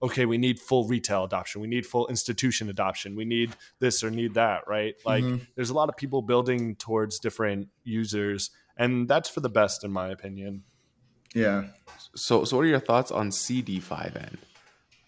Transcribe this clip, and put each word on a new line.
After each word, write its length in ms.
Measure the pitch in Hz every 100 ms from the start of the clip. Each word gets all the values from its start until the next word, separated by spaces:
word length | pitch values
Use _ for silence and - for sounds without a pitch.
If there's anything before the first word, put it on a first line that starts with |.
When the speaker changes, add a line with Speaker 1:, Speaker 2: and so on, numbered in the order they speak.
Speaker 1:
"Okay, 240 | 127 131 120
we 100 | 117
need 220 | 127 120
full 280 | - 131 110
retail 360 | 123 - 101
adoption. 360 | 95 95 90 101
We 60 | 110
need 180 | 120 -
full 200 | 123 120
institution 600 | 120 - 110 131 - 107
adoption. 480 | 98 95 - 98 104
We 80 |
need 300 | 113 117 117 - - _
this 240 | 127 -
or 80 | 110
need 240 | 113 117
that," 320 | 107 113 95 -
right? 280 | 107 107 - 113
Like, 180 | 110
Speaker 2:
Mm-hmm. 200 | 127 123 123
Speaker 1:
there's 160 | - 120
a 40 |
lot 140 | 147 151
of 80 | -
people 260 | 139 135
building 540 | 110 123 123 123 117 104
towards 420 | - 110 107 -
different 500 | 113 - 110 98 98 _
users, 680 | 123 110 110 104 101 101 - - _ -
and 320 | 120 123 123
that's 220 | 151 160
for 100 | -
the 80 | 135
best, 360 | 110 104 -
in 60 | 104
my 180 | 95 92
opinion. 560 | 95 98 98 98 98 - _ _ _ _ _ -
Speaker 2:
Yeah. 300 | 117 110 101 98 - - - -
Speaker 3:
So, 300 | - - 117
so 120 | 113 127
what 60 |
are 40 | 160
your 100 | 139
thoughts 320 | - 117 127
on 220 | - 104
C 300 | 95 - 127
defi 480 | 117 92 - 82 85
then, 240 | - - - - - _ _ _ _